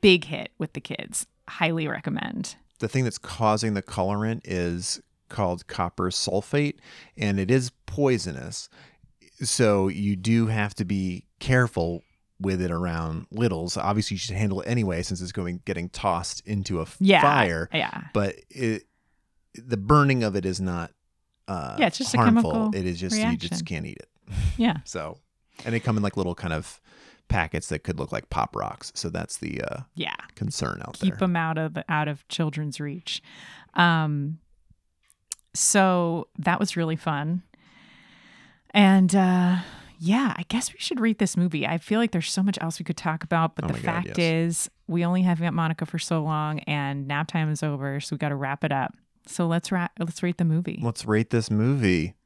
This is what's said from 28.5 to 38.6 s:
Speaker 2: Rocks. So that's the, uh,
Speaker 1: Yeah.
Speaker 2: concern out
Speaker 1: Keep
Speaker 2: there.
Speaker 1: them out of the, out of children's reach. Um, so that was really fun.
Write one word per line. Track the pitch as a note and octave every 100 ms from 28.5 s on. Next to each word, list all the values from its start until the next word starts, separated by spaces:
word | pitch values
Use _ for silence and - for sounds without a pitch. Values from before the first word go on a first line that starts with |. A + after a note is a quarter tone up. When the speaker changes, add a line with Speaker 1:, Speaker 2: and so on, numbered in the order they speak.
| -
Speaker 2:
Rocks. | G1+ - -
So | - E2+
that's | E2 E2 -
the, | - C2
uh, | - - C3
Speaker 1:
Yeah. | - - - -
Speaker 2:
concern | - - - B1 - -
out |
Speaker 1:
Keep | - G3
Speaker 2:
there. | -
Speaker 1:
them | F#3+ E3+
out | D#3+ D#3+
of | D#3+
the, | D#3 -
out | D3+ D3+
of | C#3+ _
children's | - D#3+ D3 D3+ C3+
reach. | D3 D#3 - - - - - - -
Um, | - F3 E3 D#3 D3 C#3+ D#3+ _ _ _ _ _ _ _ _ _ - _
so | - - G#3 F#3+ F3+ E3+ E3 - -
that | F3 F3
was | G3+ -
really | E3 D#3+
fun. | - D3 D3 F3+ - _ _ - - - - - - - - _